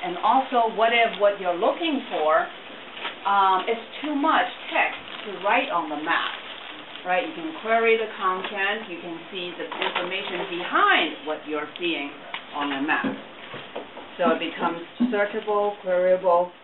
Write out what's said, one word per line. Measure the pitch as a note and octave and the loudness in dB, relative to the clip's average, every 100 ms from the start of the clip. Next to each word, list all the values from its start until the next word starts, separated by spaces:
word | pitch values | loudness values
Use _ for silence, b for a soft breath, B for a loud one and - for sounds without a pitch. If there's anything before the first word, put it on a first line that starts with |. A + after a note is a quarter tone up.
And | F3+ F3 | -4 0
also, | G3+ C4 C4 B3 A3+ F#3+ | 4 4 4 2 2 4
what | A3+ | 4
if | A#3 A3 F#3 | 6 4 4
what | G3+ G3 | 4 4
you're | F3+ F3 | -2 2
looking | A#3 - E4 C4+ - | 2 2 0 -2 -2
for, | E3+ D#3 E4 F4+ - - - - - - - | 0 4 4 2 -8 -14 -16 -14 -10 -10 -6
um, | - G3+ F#3+ F#3 | 2 4 6 4
is | G#3 A3+ - - | 2 -4 -6 -8
too | D4+ C#4 | -4 0
much | D#4+ C#4+ - - - | 4 4 2 -4 -4
text | D4+ - - - - | 0 0 -2 -12 -12
to | G#3+ F#3 | -10 -4
write | G3 B3 C#4 | 2 2 2
on | F3 D#3 | -2 -2
the | D3+ | -6
map, | D#3+ D#3 - - - - - - - - F3+ | 0 0 -2 -6 -12 -14 -14 -14 -14 -12 0
right? | F3+ | 0
You | D#4+ | 0
can | - D#4+ - | -6 -8 -6
query | A3 A3+ A3+ A3+ | 2 4 6 4
the | G#3+ - | 2 0
content, | G3 F#3+ F#3+ G#3 G3 G#3+ G#3+ | 0 0 -4 -2 -2 -2 -6
you | E3+ | -10
can | F3 E3 - | -10 -10 -10
see | F#3+ F3 E3+ | -8 -8 -8
the | |
information | E3 - F#3 F3+ F3+ F#3+ G3+ F3 E3+ F3 | -8 -4 -2 -2 -4 -4 -6 -6 -4 -6
behind | F3 D4+ G4+ F#4 D#3+ - | 0 4 6 4 2 -4
what | D3 D3+ C#3+ | -6 -6 -4
you're | D3+ D3+ - | -6 -6 -4
seeing | F3 D#3 C#3+ C#3 - - - | -4 -2 -6 -10 -12 -12 -10
on | C3+ C#3+ | -4 -4
the | C#3 | -2
map. | D3 C3+ - - - - - - - - - - - - | 0 0 0 -4 -12 -16 -14 -14 -12 -12 -12 -16 -16 0
So | E3+ E3+ | 2 2
it | |
becomes | E3 - F3+ E3 - - A#3+ | 0 -2 -2 -4 -10 0 2
searchable, | G#3 G3+ A3 G#3+ G#3 G#3 G3+ | 4 0 0 0 2 2 0
queryable. | F#3 F3+ F3+ F#3 F3+ F3 F3 - | 0 4 6 6 6 6 4 -4